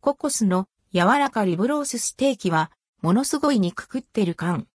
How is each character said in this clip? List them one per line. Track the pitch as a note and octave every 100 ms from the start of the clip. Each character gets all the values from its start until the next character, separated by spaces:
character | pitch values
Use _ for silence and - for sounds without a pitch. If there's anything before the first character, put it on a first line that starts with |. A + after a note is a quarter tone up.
コ | C#4 C#4+
コ | D4
ス | - G3+
の | F3+ F#3+ _ _
柔 | F3+ F3+ C#4+
ら | C#4
か | A3+
リ | F#3+ E3+
ブ | A#3+
ロ | D4
ー | C#4
ス | A#3+
ス | - -
テ | C4+
ー | A#3+
キ | F#3
は、 | D#3+ D#3+ _ _ _
も | D#3+
の | G#3 C#4
す | D4
ご | D4
い | B3+
肉 | F3+ -
食 | - C4
っ |
て | - - F3+
る |
感。 | E3 E3 E3 -